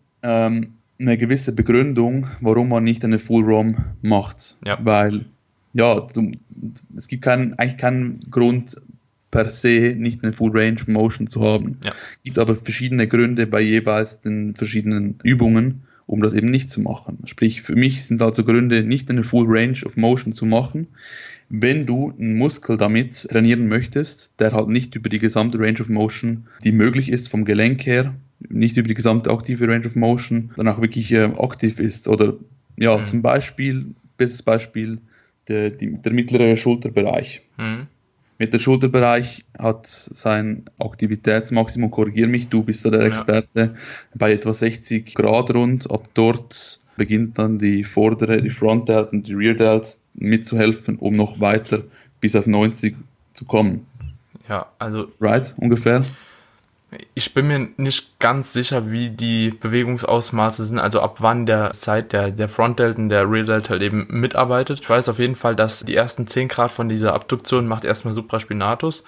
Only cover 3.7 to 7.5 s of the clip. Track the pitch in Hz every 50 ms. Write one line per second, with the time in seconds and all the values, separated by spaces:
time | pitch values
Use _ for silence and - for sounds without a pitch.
3.7 | 110 - - - - - - 110 107 101 98 - - - - - - _ - 101
4.7 | 101 - 110 113 107 104 104 104 101 104 131 - _ _ _ _ _ _ _ _
5.7 | - 117 117 120 110 98 - - - 113 110 92 - - _ _ - - - 78
6.7 | - - - - - - - - 135 127 - 131 123 127 127 113